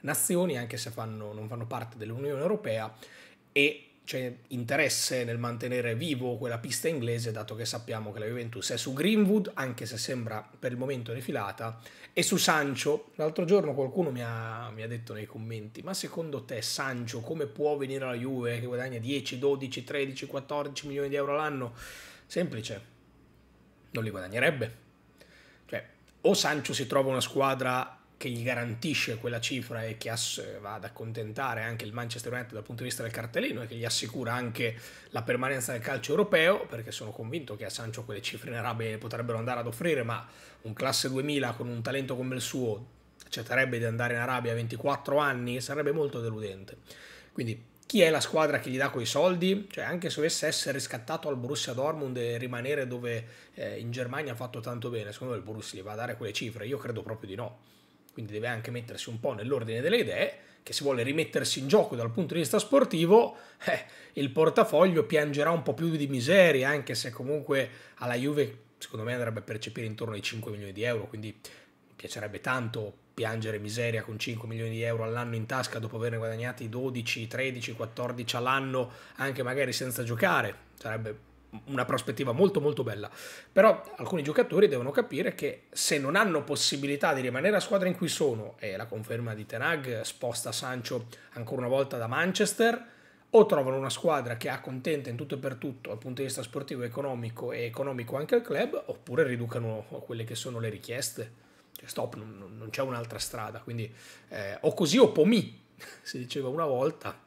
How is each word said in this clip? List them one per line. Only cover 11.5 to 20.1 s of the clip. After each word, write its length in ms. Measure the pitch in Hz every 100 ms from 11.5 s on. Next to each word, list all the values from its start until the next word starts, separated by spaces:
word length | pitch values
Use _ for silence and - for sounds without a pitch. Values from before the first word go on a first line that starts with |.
| - 113 117 - - -
e 120 | -
su 140 | 165 185
Sancho. 760 | - 156 143 127 147 151 - -
L'altro 280 | 156 156 175
giorno 300 | 202 156 135
qualcuno 340 | 131 190 160
mi 140 | 123
ha, 480 | 117 113 113 110 120
mi 100 | 110
ha 60 | 113
detto 260 | 117 117
nei 140 | 110 101
commenti: 560 | 110 110 113 104 -
"Ma 100 | 170
secondo 500 | 185 - - 160 135
te 200 | 117 120
Sancho 580 | - - 135 123 117 120
come 240 | 113 160 143
può 320 | - 147 143
venire 260 | 135 135
alla 120 | 131 120
Juve 440 | 127 131 120 120
che 60 | 123
guadagna 320 | 123 131 120
dieci, 400 | 117 139 - 123
dodici, 460 | 139 139 131 127
tredici, 420 | 123 147 135